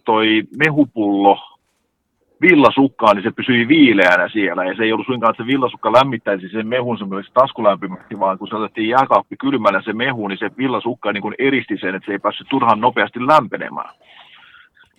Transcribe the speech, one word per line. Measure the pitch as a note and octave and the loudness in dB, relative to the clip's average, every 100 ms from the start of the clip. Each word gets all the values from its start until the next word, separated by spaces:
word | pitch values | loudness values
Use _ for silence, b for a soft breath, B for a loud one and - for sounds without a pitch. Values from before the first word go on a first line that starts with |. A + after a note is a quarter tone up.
| - | 0
toi | A2 A2 A2 - B2 | 0 2 0 -2 -2
mehupullo | D#3 D3 C#3+ A2+ G#2 G2 G2+ G2 - _ _ _ _ _ _ _ _ - | 0 2 0 0 -2 2 2 2 -4 _ _ _ _ _ _ _ _ 0
villasukkaan, | F#3 D#3 A#2 C3+ C#3 - A2 G2+ | 4 6 6 4 0 2 2 2
niin | |
se | G#2 | -2
pysyi | - - A#2+ A#2 | -4 0 0 2
viileänä | D#3+ C3 G2 F2+ F2+ F2 | 6 6 6 4 4 0
siellä. | G#2+ F2+ F2+ F#2 | -2 -2 -2 -4
Ja | F#2+ | -2
se | |
ei | A2 | -2
ollut | A2 G#2+ | -2 -4
suinkaan, | B2 A2+ | -2 -2
että | A2 | -2
se | A2+ | -2
villasukka | C3+ A#2+ - G#2+ | -2 -2 -4 2
lämmittäisi | A#2+ C#3 A2+ G#2+ G2 F#2 | 2 2 -2 -4 -6 -6
sen | G#2+ A2 | -8 -4
mehun | B2+ B2 G#2+ | -4 -4 -6
semmoiseksi | G2 G2 - | -6 -8 -2
taskulämpimäksi, | B2 C3 - G#2 F#2+ F#2+ F#2 - G2+ | 0 0 2 0 0 -6 -12 -14 -4
vaan | F#2+ F#2 | -4 -4
kun | G2+ | -8
se | A2 | -8
otettiin | G#2 A2+ A2 | -8 -4 0
jääkaappi | B2+ C3+ G#2+ - - | 0 2 0 0 -6
kylmänä | C#3 C3 G#2 F#2+ | -4 0 0 0
se | G#2+ | -4
mehu, | A2 C3+ A#2+ G2 | -4 -4 -4 -6
niin | F#2+ | -6
se | G#2 A#2+ | -8 -4
villasukka | C3 A2 A#2 - G#2+ | -4 -4 -4 -6 -4
niin | G#2 | -4
kuin | G#2 - | -8 -2
eristi | C3+ C3 A#2 G2 | 0 0 -2 -6
sen, | F#2 F#2+ | -4 -6
että | - | -8
se | |
ei | G2 | -4
päässyt | G#2+ - - | -4 -6 -6
turhan | C3+ A#2 G#2+ | 0 2 2
nopeasti | A#2 A2+ G2+ A#2+ C3 | 0 0 -4 -4 2
lämpenemään. | D3+ A#2 F#2+ D2 C#2+ - _ b b b b b b b b b | 2 2 -8 -10 -10 -14 _ b b b b b b b b b